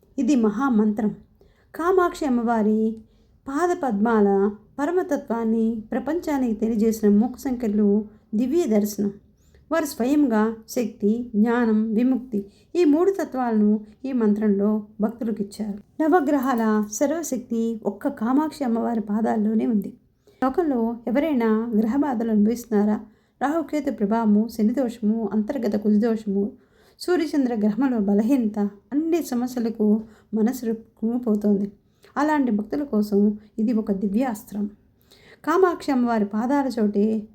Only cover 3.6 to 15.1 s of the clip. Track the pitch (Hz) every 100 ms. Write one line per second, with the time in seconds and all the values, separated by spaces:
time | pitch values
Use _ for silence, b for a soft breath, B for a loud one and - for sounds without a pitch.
3.6 | 349 349 262 196 233 220 202 196 202 208
4.6 | - - 294 359 311 277 277 233 226 226
5.6 | 226 226 - - 285 339 311 277 247 208
6.6 | 220 220 226 220 208 202 247 - 277 247
7.6 | 220 208 202 208 208 B _ 214 254 339
8.6 | 294 214 208 - 202 - _ b b b
9.6 | - 320 311 - 247 302 269 214 220 226
10.6 | - 254 214 - 202 233 240 208 233 240
11.6 | 226 214 220 214 254 233 - 202 B B
12.6 | B 349 302 302 381 381 302 262 240 214
13.6 | 208 214 B B 262 254 214 208 214 196
14.6 | 208 214 - - 208